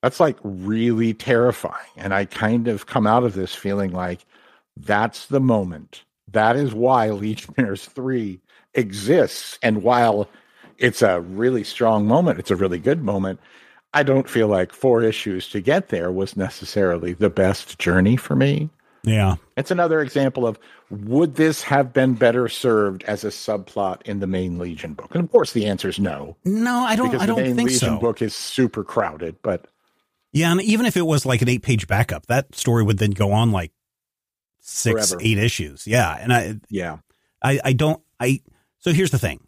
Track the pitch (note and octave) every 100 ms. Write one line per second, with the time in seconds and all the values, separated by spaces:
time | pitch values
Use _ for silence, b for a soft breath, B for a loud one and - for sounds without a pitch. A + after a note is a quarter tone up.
0 | - - D#3+ - G#2 F#2 F#2+ A2 A#2+ A2
1 | A2+ G#2+ - A#2+ B2 A#2 E2+ - - -
2 | G2 F#2+ G2+ - A2 A#2+ A#2 G#2 - C3+
3 | G#2 A#2 B2 F#2+ F#2 - G2+ G2+ G2 F2+
4 | F2+ F2+ _ b b b b - - G#2
5 | A2+ - - C#3 C3 A2+ F#2 D#2+ - -
6 | _ _ - A2 G#2+ B2+ C#3+ G#2+ B2 C3
7 | A2 G#2 G#2 A2 - - A#2 G2 - -
8 | C3 B2+ G#2+ F2+ b b b - A2 G2+
9 | G2+ D#3 A2+ - - - A#2+ G#2+ G2 B2
10 | A#2 G#2 G2+ b b b b b B2 -
11 | A2+ F2+ F2 F#2+ B2 B2+ G2+ - A2+ A2
12 | G#2 C3 F3+ - - F#2 G2 F2 F#2+ D#3+
13 | A#2+ G2+ F#2+ F#2+ b b b b b D3
14 | C#3 C3+ C3 A#2+ G#2+ G2 F2+ - C3+ A#2
15 | A2+ A2 - F#2 - G#2+ F#2+ D#3+ F#3+ F#2+
16 | F2 F#2 G2 - F#2 - - - F#2+ E2+
17 | F2 F2 G2+ F2+ F#2+ G2 - - - F2+
18 | F#2+ B2+ - C#3+ C3+ D3 D3+ _ b b
19 | - A2 G2 E2+ _ - - F3+ E3+ D#3+
20 | C#3+ C#3+ C3+ B2+ A#2+ A2 B B B G#2
21 | G#2 C3 E3+ C#3 D#3+ D3+ - C#3 B2+ B2+
22 | C3 A#2+ B2 A#2+ A#2+ - B2+ A2 G2+ F#2+
23 | - G#2 G#2+ - - G#2 F#2+ - F#2+ F2+
24 | - G2+ G2 F#2 F#2 F2 F2 D#2+ E2 D2+
25 | - E3+ F3 D#3+ C#3+ A#2+ G#2 G2 G2 F2+
26 | F#2+ C#2 D2 - F3+ G#3+ A#3+ B3 B3 A3
27 | B3+ C3+ G#3 A#3 C3 B2 A#2+ B2+ B2 A2
28 | A#2 A2 A2 - - - B2 - G2 -
29 | F#2+ D#2 E2 - A2+ F2+ - _ _ _
30 | _ _ _ C#3+ E3 F3 G3+ G#3+ A#3 F3+
31 | E3 D3 C3 B2 B2 B2 - A#2 F2 G2
32 | A#2 D#2+ _ B2 C3+ - - A#2 G#2 G2+
33 | G#2+ G2 G2+ G2+ A#2 G2+ E2 _ _ _
34 | _ _ _ _ _ _ - - - A2
35 | G#2+ F#2 G#2+ G#2 A2+ - D2 C#2 - A#2+
36 | F#2+ D#2 A#2 B2 F2+ G#2+ _ G#2 F2 D#2
37 | _ _ _ _ C3 C#3 C3+ B2+ D3+ D#3+
38 | _ _ B2 C3+ _ _ _ _ - E3
39 | F#3 - - C#2